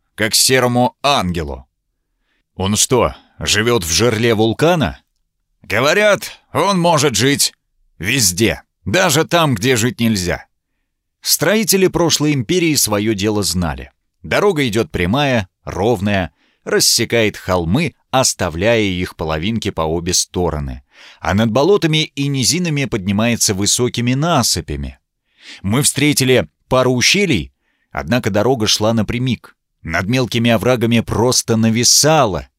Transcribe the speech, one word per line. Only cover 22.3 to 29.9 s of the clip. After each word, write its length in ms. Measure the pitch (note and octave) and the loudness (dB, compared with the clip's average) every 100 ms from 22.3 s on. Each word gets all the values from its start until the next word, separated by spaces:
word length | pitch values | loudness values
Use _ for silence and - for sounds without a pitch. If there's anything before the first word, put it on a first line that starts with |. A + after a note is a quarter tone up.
| C#3 B2 D#3+ F3 C#3+ C3 | -2 -2 -2 -2 -2 -4
поднимается 680 | A2+ F#2 G2+ A#2 A2+ - | -4 -2 -2 0 0 -2
высокими 600 | F#2+ G2+ - A#2+ A#2+ A#2+ | -2 -2 0 -2 -2 -2
насыпями. 840 | C3 E3 D3+ A2 - - C#2+ C2+ - _ _ _ _ - - | -2 0 0 0 -2 -6 -8 -10 -14 _ _ _ _ -20 -10
Мы 200 | F#2+ B2 | -2 0
встретили 640 | - - D3 C3+ C3 B2 - _ - | 0 0 0 2 2 2 0 _ -2
пару 240 | B2+ B2+ | 2 2
ущелий, 580 | B2 - G3 G3 G2+ C#2+ _ _ _ _ | 2 0 0 0 -2 -4 _ _ _ _
однако 380 | - C#2+ A#2+ A2+ | -8 -2 -2 0
дорога 360 | G#2 A#2+ B2+ G#2 | 0 0 0 0
шла 280 | - G#2+ | 0 0
напрямик. 640 | A2+ G2+ A#2+ B2+ A2+ - _ _ _ | 0 -2 -2 -2 -4 -8 _ _ _
Над 240 | E2 | -6